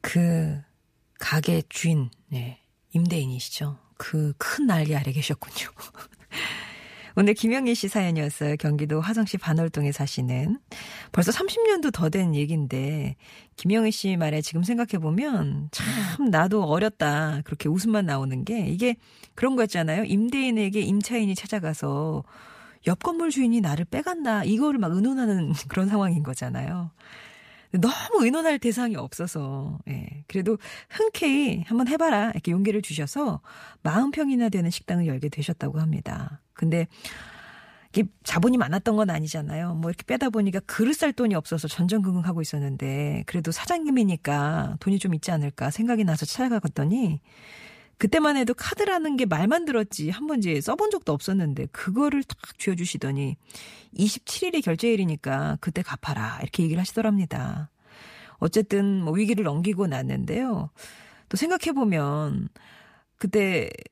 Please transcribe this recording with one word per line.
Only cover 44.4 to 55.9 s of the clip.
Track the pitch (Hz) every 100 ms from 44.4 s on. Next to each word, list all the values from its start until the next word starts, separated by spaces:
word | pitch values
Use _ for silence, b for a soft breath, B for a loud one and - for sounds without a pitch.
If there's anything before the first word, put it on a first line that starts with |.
| 147 160 131 -
돈이 | - 196
좀 | 190
있지 | 156 -
않을까 | 165 143 - 135
생각이 | 151 226 233
나서 | 196 156
찾아갔더니 | 151 - 254 226 160 - 143 233 214 151 B B B B B B B _
그때만 | 202 320 302 285
해도 | 233
카드라는 | 247 - - 403 359 311 269
게 |
말만 | 233 156 190 330
들었지 | 320 240 208 - 151
한 | 185 294
번 | 277
이제 | 185 151
써본 | - 302 427
적도 | 392 -
없었는데 | 147 - 190 160 135 131
그거를 | - - 208 294 277
탁 | 269 - - -
쥐어주시더니 | - 180 175 - 135 139 139 - B B B B B
"이십칠 | - 208 - - - 359
일이 | 339
결제일이니까 | 196 165 233 220 185 151 139 135 151 151
그때 | - 170
갚아라." | 180